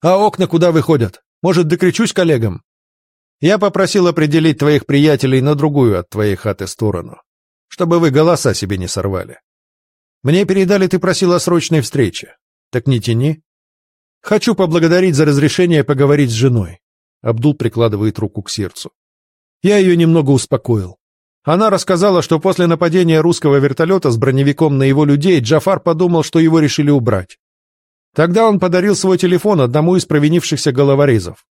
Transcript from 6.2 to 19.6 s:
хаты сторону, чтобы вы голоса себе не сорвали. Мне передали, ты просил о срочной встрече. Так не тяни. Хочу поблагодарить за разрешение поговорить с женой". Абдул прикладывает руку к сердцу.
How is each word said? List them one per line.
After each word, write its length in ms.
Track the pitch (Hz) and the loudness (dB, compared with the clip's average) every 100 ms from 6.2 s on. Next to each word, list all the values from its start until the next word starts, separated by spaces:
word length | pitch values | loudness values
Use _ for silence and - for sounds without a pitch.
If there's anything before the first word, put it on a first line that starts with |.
| 104 95 | -4 -4
хаты 300 | 107 98 95 | -6 -8 -10
сторону, 560 | - 110 90 - - _ _ _ _ _ | -6 -4 -4 -10 -20 _ _ _ _ _
чтобы 320 | - 175 170 | -6 0 2
вы 100 | 165 | 2
голоса 440 | 131 160 170 135 | 2 2 2 -2
себе 240 | 98 98 98 | -4 -6 -6
не 100 | 90 | -6
сорвали. 520 | - 95 92 - - _ _ _ _ _ _ _ _ | -6 -6 -6 -10 -18 _ _ _ _ _ _ _ _
Мне 220 | 127 165 202 | -2 0 0
передали, 420 | 190 190 202 185 | 0 0 0 0
ты 120 | 185 | -2
просил 340 | 185 180 185 | -2 -2 0
о 60 | 175 | 0
срочной 420 | - 175 - 160 | 0 -2 0 -2
встрече. 560 | 131 139 110 - - _ _ _ _ | -2 -2 -2 -4 -18 _ _ _ _
Так 160 | 127 127 | -6 -2
не 120 | 127 | -2
тяни. 440 | 113 113 139 156 _ _ _ _ _ _ _ _ | -2 -2 -2 -4 _ _ _ _ _ _ _ _
Хочу 340 | - 208 220 208 | -4 -2 0 -2
поблагодарить 600 | 185 165 160 175 185 139 | 0 0 2 2 2 2
за 100 | 151 | 2
разрешение 580 | 143 147 - 180 160 | 2 0 0 0 0
поговорить 460 | 139 139 139 147 139 | 0 0 2 2 0
с 40 | |
женой". 460 | 110 131 120 90 82 _ _ _ _ | 0 0 0 -4 -10 _ _ _ _
Абдул 340 | - 113 135 147 | -6 -2 -2 -2
прикладывает 640 | 117 117 117 101 107 - | -4 -2 -2 0 -4 -4
руку 240 | 104 - | -8 -8
к 80 | 98 | -12
сердцу. 420 | - 95 - - _ _ _ _ _ _ _ | -8 -8 -10 -20 _ _ _ _ _ _ _